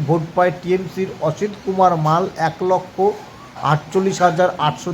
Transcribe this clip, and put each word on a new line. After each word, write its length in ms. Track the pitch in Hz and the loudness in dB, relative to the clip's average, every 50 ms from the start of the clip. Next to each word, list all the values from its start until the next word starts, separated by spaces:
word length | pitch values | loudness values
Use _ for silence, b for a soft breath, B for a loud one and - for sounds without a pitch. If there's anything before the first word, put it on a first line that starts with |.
| 147 | 0
ভোট 180 | 135 165 170 156 - - | 0 0 0 0 -2 0
পায়, 200 | 185 180 180 - | 2 2 2 0
টিএমসির 560 | - - 175 185 185 185 - - 190 190 - - - | -2 -2 -2 0 0 -2 -6 -6 -6 -6 -6 -4 -2
অসিত 300 | 151 156 - - 202 208 202 - | -2 -2 -2 -2 -6 -6 -6 -6
কুমার 340 | - 190 190 190 185 180 175 | -6 -4 2 4 4 4 4
মাল 260 | 160 151 151 160 175 190 190 - - 160 | 4 2 2 2 2 0 -2 -2 -2 -2
এক 80 | 156 156 - 185 | -2 -2 -2 0
লক্ষ 320 | 185 185 180 - - - 180 190 208 208 - - - - - - - - - - | 0 0 0 0 -6 -2 0 2 2 0 -2 -10 -18 -20 -20 -20 -18 -12 -4 0
আটচল্লিশ 540 | 135 151 147 - - - 190 190 196 - - | 0 0 0 0 -2 0 0 0 0 2 4
হাজার 280 | 180 175 160 175 180 175 - - | 2 4 4 4 2 2 2 0
আটশো 320 | 151 151 147 - - 180 | 0 0 -2 -2 -6 -8